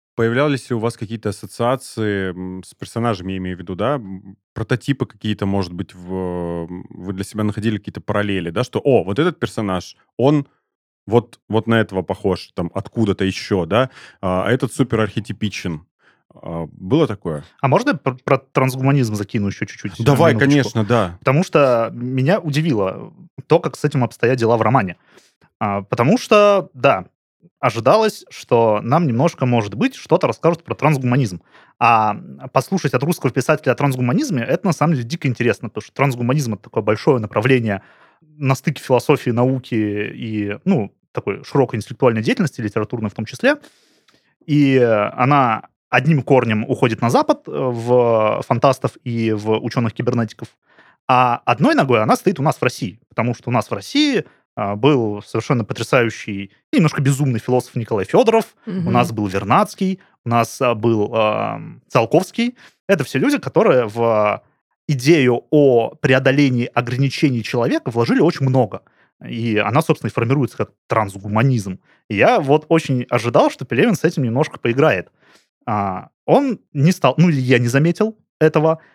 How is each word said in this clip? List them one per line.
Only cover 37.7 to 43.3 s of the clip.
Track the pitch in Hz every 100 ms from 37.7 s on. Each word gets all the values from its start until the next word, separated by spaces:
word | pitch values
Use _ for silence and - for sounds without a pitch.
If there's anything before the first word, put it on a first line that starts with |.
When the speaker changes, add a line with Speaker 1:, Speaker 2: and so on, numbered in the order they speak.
| 98 - _ _ _
Speaker 2:
на | 151 151 139 131
стыке | - 131
философии, | - 123 - 139 131
науки | 117 131 131 - 117
и, | 107 101 107 - 117 107 101 104 185
ну, | 175 101 _ _
такой | - - 95 -
широкой | 147 127 113
интеллектуальной | - 120 131 113
деятельности, | 117 254 170 -
литературной | 107 - 107 - 214
в | -
том |
числе. | 113